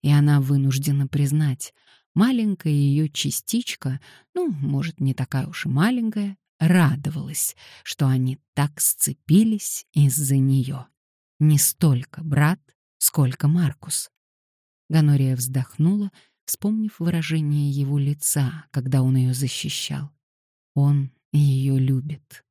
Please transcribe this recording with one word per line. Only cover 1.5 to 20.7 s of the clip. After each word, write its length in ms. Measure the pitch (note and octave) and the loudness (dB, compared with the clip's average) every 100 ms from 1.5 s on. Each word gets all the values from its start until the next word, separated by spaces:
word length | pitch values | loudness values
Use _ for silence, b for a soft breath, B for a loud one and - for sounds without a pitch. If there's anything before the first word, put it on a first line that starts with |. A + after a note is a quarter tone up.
| B2+ - b b b b E3 | -4 -10 b b b b 0
маленькая 580 | A#3 B3 G#3+ F#3 D#3 | 2 2 -2 -2 0
её 340 | D3 C#3+ C#3+ D#3 | 2 2 2 -2
частичка, 920 | - C#3+ - - A#3 - - C3+ C3 B B B | -4 -6 -6 -4 -4 -4 -8 -8 -8 B B B
ну, 160 | F4+ F4 | -4 -4
может, 500 | D#3+ C#3 C#3 E3 - | -4 -4 -2 -4 -4
не 140 | C3+ | -4
такая 340 | C3+ C3 C3+ C#3+ | -2 -4 -4 -6
уж 180 | - D#3+ | -8 -4
и 40 | |
маленькая, 680 | C3+ G3+ B3 A3+ G#3 G3+ G3 _ _ | 0 0 0 -4 -4 -6 -10 _ _
радовалась, 960 | D#3+ F3+ D#3 D3+ C#3+ D#3 - D3+ - - B B | 2 4 2 0 -6 -8 -10 -6 -8 -8 B B
что 240 | - - C3+ | -14 -2 0
они 320 | C3 B2+ C3 _ | 2 -2 -6 _
так 280 | - D3 - | -4 -4 -2
сцепились 1040 | - - - C3+ - F3 A3+ G#3 - - - | -4 -2 -6 -6 2 4 4 -2 -6 -12 -4
из-за 440 | - C#3+ C3 C#3 C#3 | 2 2 2 0 2
неё. 480 | C3+ C3+ B2+ C3 - _ _ _ _ _ | 2 2 -2 -8 -14 _ _ _ _ _
Не 180 | D3+ D3 | 4 4
столько 680 | - - D#3+ B2 C3 - | 2 2 2 2 -2 -12
брат, 360 | D#3+ D3 D3 F#3 _ _ _ _ | -2 2 2 0 _ _ _ _
сколько 500 | - - C3 B2+ D3 | -2 2 0 2 0
Маркус. 640 | E3+ D#3 - - - - _ _ _ _ _ _ _ _ | 2 0 -4 -8 -8 -8 _ _ _ _ _ _ _ _
Ганория 460 | D#3 D3+ C#3 C3 B2+ | 2 4 4 2 -2
вздохнула, 760 | B2+ C3 B2 - D#3+ G#3 G3+ b b b - | -4 -4 -6 0 0 0 -4 b b b -12
вспомнив 500 | - G3+ A3 G#3+ - | -6 -4 -2 -4 -4
выражение 680 | E3+ E3+ D3+ D#3+ D3+ D3 C#3+ | -2 -2 -2 -2 0 0 0
его 280 | C#3 C#3 C#3+ | -2 -2 0
лица, 680 | C#3 D3 - D3+ B2+ D#3 - | -2 -2 -2 -2 -2 -4 -8
когда 300 | C3+ B2+ C3 | -6 -2 0
он 140 | C3 C3 | 2 2
её 180 | B2+ | 2
защищал. 800 | B2+ C3+ - D3+ - - C#3+ D3 _ _ _ _ _ _ | -2 -4 -6 -8 -8 -8 -8 -10 _ _ _ _ _ _